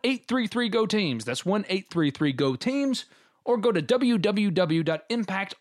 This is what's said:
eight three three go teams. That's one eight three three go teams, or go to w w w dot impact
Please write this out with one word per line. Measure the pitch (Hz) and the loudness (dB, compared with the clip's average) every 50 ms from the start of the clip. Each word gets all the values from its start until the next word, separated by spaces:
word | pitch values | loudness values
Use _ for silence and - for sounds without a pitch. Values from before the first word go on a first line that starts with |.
| - | -2
eight | 247 269 240 _ | -2 -2 -2 _
three | - 233 254 233 202 | -2 -2 0 0 0
three | - 240 240 220 | -2 -2 -2 0
go | 208 226 220 | 0 0 0
teams. | 180 208 214 196 151 123 113 107 | 2 0 0 0 0 -2 -4 -4
That's | 117 127 - - | -4 -6 -4 -2
one | 180 202 214 202 - | 0 0 0 0 -2
eight | 185 190 190 - | -4 -4 -4 -4
three | - 170 156 143 | -2 0 0 0
three | - - 156 147 135 | 0 0 0 0 0
go | 123 143 135 131 | 0 0 0 0
teams, | 123 - 247 269 285 285 277 247 - - - - _ _ _ _ _ - | -2 -2 -2 -2 0 0 0 -2 -4 -6 -10 -18 _ _ _ _ _ -2
or | - 240 | -2 0
go | 226 196 240 | 2 2 2
to | 208 170 | 2 2
w | 151 123 226 247 254 240 233 208 | 2 2 2 2 4 2 2 2
w | 165 208 196 208 208 202 | 2 2 2 2 2 2
w | 165 185 180 156 160 165 160 | 2 2 2 2 2 0 0
dot | 160 160 156 - - | 0 -2 -4 -4 -4
impact | - 233 208 - 190 196 196 - - - | -4 -4 -4 -4 -4 -6 -6 -8 -8 -6